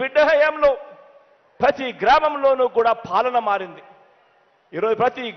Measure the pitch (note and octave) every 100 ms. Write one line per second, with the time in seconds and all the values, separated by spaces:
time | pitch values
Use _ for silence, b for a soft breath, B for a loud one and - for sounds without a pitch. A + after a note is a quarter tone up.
0 | C4 D4 D4 D4 D4+ D#4 C#4+ C4 - -
1 | - _ _ _ _ - C4 C#4 B3+ G#3
2 | G#3 D4+ D4+ C#4+ C4+ B3+ B3 A3+ A3+ A3+
3 | - F#3 B3 B3 G#3+ G3+ F#3 D#3 - -
4 | _ _ _ _ _ _ _ D#3+ A3 G#3+
5 | B3 B3+ A#3+